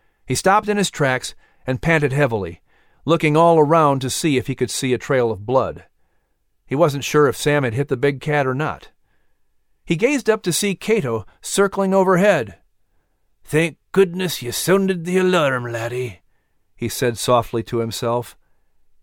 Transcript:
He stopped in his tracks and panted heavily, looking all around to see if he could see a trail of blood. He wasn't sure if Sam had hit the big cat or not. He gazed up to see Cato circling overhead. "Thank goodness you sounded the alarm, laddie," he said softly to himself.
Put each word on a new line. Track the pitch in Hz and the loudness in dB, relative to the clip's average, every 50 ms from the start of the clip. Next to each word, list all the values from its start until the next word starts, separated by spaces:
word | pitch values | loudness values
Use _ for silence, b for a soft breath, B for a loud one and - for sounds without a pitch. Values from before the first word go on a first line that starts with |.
| _ _ _ _ _ | _ _ _ _ _
He | - 127 | -6 -4
stopped | - - 185 196 214 208 208 | 0 2 2 2 2 2 0
in | 208 | -2
his | 208 185 - | -2 -2 -2
tracks | - - 147 131 127 123 - - - - _ _ _ _ _ | -2 -2 -2 0 0 -2 -6 -8 -14 -16 _ _ _ _ _
and | 127 131 113 - | -6 -6 -4 0
panted | 165 165 156 147 131 131 | 0 0 2 0 0 0
heavily, | 147 147 120 113 104 92 85 85 - _ _ _ _ _ _ _ _ - | 0 0 0 0 -2 -6 -6 -10 -14 _ _ _ _ _ _ _ _ -2
looking | 139 165 160 165 151 147 | 0 0 2 2 2 4
all | 156 170 170 170 156 | 4 6 6 6 6
around | 151 143 165 165 156 143 139 131 | 4 4 4 4 4 4 2 0
to | 127 123 | -2 -4
see | - - - 160 139 | -4 -2 0 0 0
if | 127 - - | 0 0 -2
he | 127 | -2
could | - 127 113 | -2 -4 -4
see | - - 139 127 123 | -4 -4 -2 -2 -2
a | 110 | -2
trail | - - 139 127 120 113 | 0 0 0 0 0 0
of | 104 95 104 | -2 -4 -4
blood. | 117 131 131 110 85 76 85 - _ _ _ _ _ _ _ _ _ _ _ _ _ _ _ _ | 0 0 0 0 0 -4 -10 -16 _ _ _ _ _ _ _ _ _ _ _ _ _ _ _ _
He | - 131 | -4 0
wasn't | 143 170 151 135 139 117 | 2 2 2 0 -2 -4
sure | - - 151 147 131 | 0 2 4 4 4
if | 110 | 2
Sam | - - 147 147 147 135 | 0 0 0 0 0 0
had | 120 110 | 0 -2
hit | 127 139 - | -4 -4 -4
the | 135 | -2
big | 120 131 143 135 127 | -2 0 -2 -2 -2
cat | - 151 147 143 135 | -4 -4 -2 0 0
or | 131 127 | 0 -2
not. | 135 156 127 85 - - - _ _ _ _ _ _ _ _ _ _ _ _ _ _ _ _ _ _ _ | -2 -4 -6 -6 -10 -14 -20 _ _ _ _ _ _ _ _ _ _ _ _ _ _ _ _ _ _ _
He | - 170 | -4 -2
gazed | 156 214 277 294 262 - 220 | 0 2 0 0 0 0 0
up | 214 214 - | -2 0 -2
to | 180 156 | -4 -4
see | - 208 202 190 | -2 -2 -4 -4
Cato | - - 214 226 214 143 120 113 110 - b b b | -4 -2 -2 -2 0 0 -2 -4 -6 -8 b b b
circling | b - - 190 202 196 - 196 196 190 190 | b -4 0 0 0 2 0 -2 0 2 2
overhead. | 196 185 185 185 170 196 208 185 143 117 98 90 - _ _ _ _ _ _ _ _ _ _ _ _ _ _ _ _ - | 2 4 4 4 4 4 4 2 2 0 -6 -12 -20 _ _ _ _ _ _ _ _ _ _ _ _ _ _ _ _ -8
"Thank | - 147 156 165 160 - _ _ _ - | -2 0 0 0 0 -4 _ _ _ 2
goodness | 190 196 175 170 185 185 170 - - - | 2 2 2 2 -2 -4 -4 -4 -6 -8
you | - | -8
sounded | - - - 165 185 202 196 190 190 175 160 | -6 -4 0 2 2 2 2 0 -2 -4 -4
the | 160 180 190 | -2 0 2
alarm, | 185 185 185 170 151 135 131 123 123 117 | 2 2 2 2 2 2 0 -2 -4 -6
laddie," | 120 113 117 117 123 127 127 117 87 - _ _ _ _ _ _ _ _ _ _ _ | -6 -6 -6 -6 -6 -6 -8 -8 -10 -14 _ _ _ _ _ _ _ _ _ _ _
he | - 120 110 | -8 -8 -6
said | - - 131 120 117 - | -4 -2 -2 -2 -2 -2
softly | - - 123 120 - - - 117 110 | 0 2 2 2 2 0 -4 -6 -6
to | - 123 117 | -4 -4 -4
himself. | 117 113 104 - 127 113 120 120 117 - - _ _ _ _ _ _ _ _ _ _ _ _ _ | -4 -4 -6 -6 -4 -4 -4 -4 -6 -8 -14 _ _ _ _ _ _ _ _ _ _ _ _ _